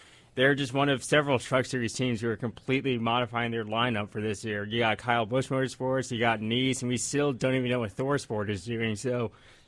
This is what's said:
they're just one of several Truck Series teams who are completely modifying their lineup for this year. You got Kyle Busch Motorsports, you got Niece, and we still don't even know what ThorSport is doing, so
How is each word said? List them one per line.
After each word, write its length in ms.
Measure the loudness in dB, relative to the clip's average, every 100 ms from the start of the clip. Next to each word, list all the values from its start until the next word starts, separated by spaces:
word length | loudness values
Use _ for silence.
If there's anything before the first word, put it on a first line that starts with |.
| -20 -20 -8 2
they're 180 | 4
just 180 | 4 0
one 160 | 2 2
of 140 | 2
several 380 | 4 4 4 2
Truck 240 | 2 0 0
Series 260 | -2 -2
teams 280 | -2 -2 0
who 80 | -2
are 60 | -2
completely 600 | -6 -6 -2 0 0 0
modifying 520 | 2 0 0 -2 -2
their 140 | -2
lineup 460 | -2 0 2 0 -2
for 100 | -4
this 240 | -4 -4
year. 200 | -4 -4
You 140 | -2 0
got 200 | 2 2
Kyle 280 | 2 2 2
Busch 220 | 0 0
Motorsports, 640 | 0 -2 -2 -2 -2 -2
you 80 | 0
got 200 | 2 2
Niece, 420 | 0 0 0 0
and 60 | -2
we 80 | -2
still 360 | -2 0 0
don't 240 | 0 0 0
even 120 | 0
know 120 | 0
what 160 | -2 -4
ThorSport 520 | -2 -2 -2 -4 -2
is 160 | -4
doing, 300 | -4 -2 -2
so 380 | -2 -2 -2 -4 -8 -20 -20